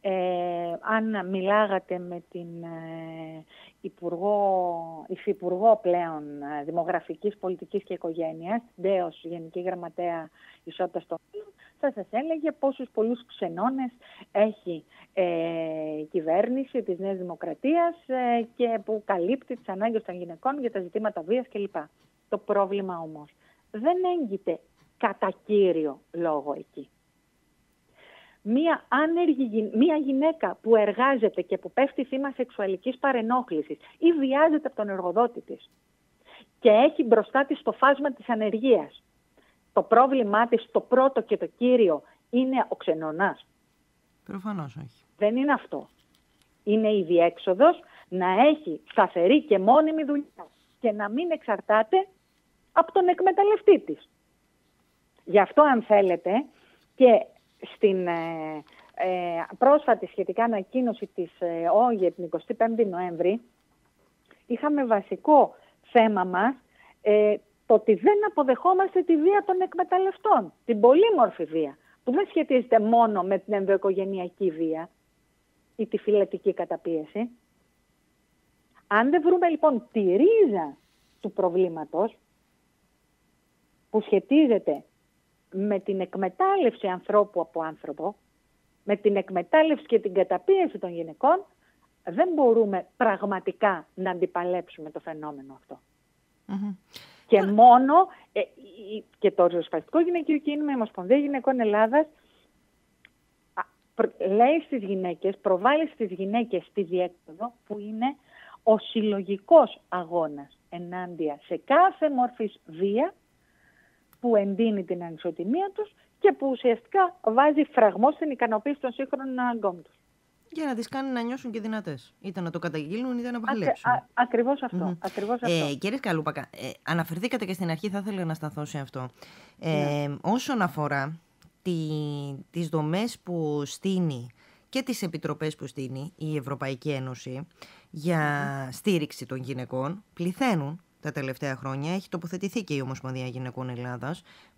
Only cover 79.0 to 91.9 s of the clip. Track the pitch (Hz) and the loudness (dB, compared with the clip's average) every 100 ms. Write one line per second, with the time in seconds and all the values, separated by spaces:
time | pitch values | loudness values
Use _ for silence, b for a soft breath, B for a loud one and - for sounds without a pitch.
79 | 247 339 320 359 349 311 311 247 - 226 | 4 4 4 4 2 4 2 2 -4 -2
80 | 190 190 339 453 349 196 151 135 _ _ | 2 4 6 6 4 2 -4 -10 _ _
81 | _ _ 220 - 185 175 185 165 147 165 | _ _ -10 -2 0 2 0 -2 -8 -4
82 | 220 - _ _ _ _ _ _ _ _ | -4 -6 _ _ _ _ _ _ _ _
83 | _ _ _ _ _ _ _ _ _ 214 | _ _ _ _ _ _ _ _ _ -4
84 | - 202 - 285 294 226 - 139 - _ | 0 0 4 4 4 2 0 -4 -8 _
85 | _ _ _ _ _ 190 208 196 196 190 | _ _ _ _ _ -6 -2 -2 -4 -4
86 | 180 190 185 - 370 392 262 240 202 180 | -4 -4 -6 -2 0 2 0 0 -6 -6
87 | - 208 202 180 165 165 160 156 - 147 | 0 2 2 -2 -6 -6 -8 -10 -14 -8
88 | 165 214 _ _ _ _ _ _ - 208 | -8 -8 _ _ _ _ _ _ -4 0
89 | 208 202 190 180 175 311 320 302 - 220 | 2 0 -2 -6 2 4 4 0 0 0
90 | 208 185 185 180 - 392 349 196 180 170 | 2 0 0 0 2 2 2 -2 -10 -8
91 | 165 151 269 359 392 _ _ _ _ | -10 0 2 2 -2 _ _ _ _